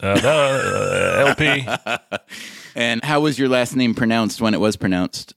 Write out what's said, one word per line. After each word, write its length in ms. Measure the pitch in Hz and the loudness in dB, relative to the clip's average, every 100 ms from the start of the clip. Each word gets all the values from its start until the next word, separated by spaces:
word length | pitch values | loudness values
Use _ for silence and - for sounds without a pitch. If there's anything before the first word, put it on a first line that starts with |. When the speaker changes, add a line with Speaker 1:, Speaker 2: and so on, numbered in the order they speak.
Speaker 1:
uh, 160 | 98 98 | -2 2
uh, 1040 | 127 156 139 135 95 95 98 92 92 90 135 | 2 2 2 0 -2 -2 -2 0 0 2 2
L 80 | - | 2
P. 320 | 151 143 123 | 0 0 -2
Speaker 2:
<laughs> 60 | 123 - 123 - 101 - - - - - - | -6 -4 -8 -6 -10 -10 -18 -16 -18 -12 -4
And 280 | 117 117 | -2 -2
how 180 | 143 147 | 0 0
was 180 | 151 135 | 2 2
your 100 | 135 | 2
last 260 | 127 123 135 | 2 0 0
name 200 | 123 110 | 0 2
pronounced 440 | 117 113 107 - | 0 2 0 0
when 140 | 113 | 0
it 60 | 95 | 2
was 160 | 107 98 | 0 0
pronounced? 580 | 101 90 90 - - | 0 0 -2 -6 -14